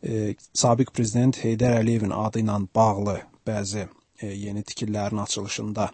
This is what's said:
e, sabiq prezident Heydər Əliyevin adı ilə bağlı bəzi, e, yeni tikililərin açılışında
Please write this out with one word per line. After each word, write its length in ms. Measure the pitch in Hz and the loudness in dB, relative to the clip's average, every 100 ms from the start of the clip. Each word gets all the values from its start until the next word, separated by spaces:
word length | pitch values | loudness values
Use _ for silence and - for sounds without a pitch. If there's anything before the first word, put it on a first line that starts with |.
e, 320 | - 110 104 101 - | -4 -2 -2 -4 -8
sabiq 380 | - 127 120 131 | 2 4 4 2
prezident 460 | - 113 117 127 127 | 2 0 4 4 2
Heydər 380 | 113 113 123 117 | 0 2 4 4
Əliyevin 340 | 113 117 104 | 4 2 0
adı 300 | - 107 117 | -2 -2 -2
ilə 160 | 110 104 95 | 0 0 -2
bağlı 420 | - 110 101 101 101 - _ - | 4 4 4 -2 -4 -8 _ -6
bəzi, 400 | 107 98 107 90 _ _ _ | -4 -4 -6 -8 _ _ _
e, 60 | 104 | -12
yeni 340 | 98 104 101 | -8 -8 -8
tikililərin 640 | 104 - 107 104 101 107 | -8 -8 -4 -2 -2 -4
açılışında 680 | 101 - 101 - 107 104 101 | -4 -6 -6 -6 -6 -4 -4